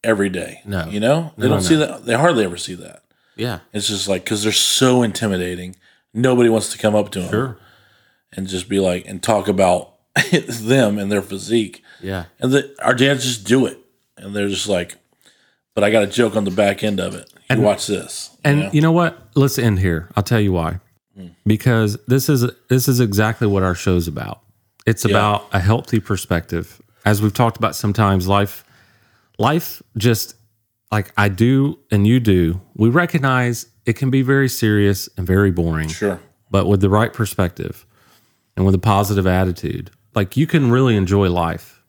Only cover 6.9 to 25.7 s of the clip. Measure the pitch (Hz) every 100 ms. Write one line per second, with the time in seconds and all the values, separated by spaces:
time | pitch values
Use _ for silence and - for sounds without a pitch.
6.9 | 107 98 95 90 104 131 117 _ _ _
7.9 | _ _ _ _ - 92 92 90 98 92
8.9 | 90 - 95 - 104 95 95 92 87 -
9.9 | _ _ - - 170 - 117 107 135 110
10.9 | 104 98 101 95 98 92 113 101 - _
11.9 | - 95 95 85 _ 131 139 - - -
12.9 | 127 135 139 123 117 95 127 120 - _
13.9 | _ _ _ 95 101 101 95 104 92 87
14.9 | - _ _ _ _ _ _ _ - 101
15.9 | 110 101 117 117 107 98 92 101 98 107
16.9 | 98 95 - - _ _ 127 110 98 -
17.9 | 101 - - - _ 147 147 123 151 160
18.9 | 165 170 - - - 135 - 120 98 95
19.9 | 82 90 - 98 117 104 90 80 87 _
20.9 | _ _ 98 90 85 104 107 131 113 107
21.9 | 104 - 135 131 139 120 - _ 127 123
22.9 | 123 117 98 110 110 107 98 92 87 -
23.9 | 90 82 71 - - _ _ _ _ -
24.9 | 110 110 104 104 104 - 101 92